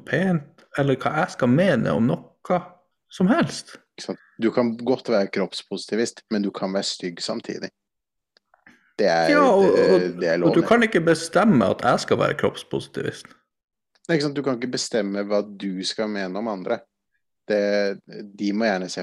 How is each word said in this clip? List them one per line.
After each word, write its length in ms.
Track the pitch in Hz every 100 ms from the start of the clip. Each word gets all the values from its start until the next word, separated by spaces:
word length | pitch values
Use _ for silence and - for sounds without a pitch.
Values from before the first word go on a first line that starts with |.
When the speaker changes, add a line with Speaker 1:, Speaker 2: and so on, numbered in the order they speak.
Speaker 1:
pent, 400 | - 143 190 165 - _ _ -
eller 200 | 139 131
hva 140 | - 151
jeg 80 | 175
skal 180 | - 123
mene 400 | 135 190 123 95
om 140 | 73 120
noe 520 | 165 - _ - 180 - - _ _ _
som 160 | - 185
helst. 460 | 320 180 - - - _ -
Speaker 2:
Ikke 80 |
sant? 140 | - 92 _ -
Du 140 | 113
kan 220 | - 120 113
godt 320 | 120 127 -
være 220 | 107 98
kroppspositivist, 880 | 101 90 - - 98 - 104 117 - -
men 120 | 107
du 60 | 101
kan 240 | - 95 98
være 80 |
stygg 380 | 95 - - 85
samtidig. 460 | - 117 - - 95 _ _ _ _ _ _ _ _ _ - _ _ -
Det 80 | 98
er, 220 | 82 -
Speaker 1:
Ja, 160 | 294 269
og, 160 | 196
Speaker 2:
det, 240 | 190 92 90
Speaker 1:
og, 320 | 90 90 87
Speaker 2:
det 80 | 85
er 140 | 85
Speaker 1:
og 100 | 87
du 60 | 170
Speaker 2:
lov. 80 | 165
Speaker 1:
kan 140 | 240
ikke 180 | 220 185
bestemme 640 | 165 160 - 175 214 139 95
at 80 | 104
jeg 180 | 120 156
skal 180 | - 107
være 160 | 92 -
kroppspositivist. 920 | 98 - - - - - - - - _ _ _ _ _ _ _ -
Speaker 2:
Nei, 80 | 165
ikke 100 | 147
sant? 80 | 143
Du 60 |
kan 180 | 135 120
ikke 140 | 127 123
bestemme 480 | - 117 101 101
hva 160 | 101 104
du 420 | 104 98 101 92
skal 240 | 90 - 107
mene 280 | 101 92 95
om 100 | 113
andre. 320 | 98 101 113 - _ _ _ _ _ -
Det, 480 | 104 101 104 101 101 - 107 104 98
de 140 | 101
må 140 | 104 113
gjerne 240 | 92 90
se 80 | -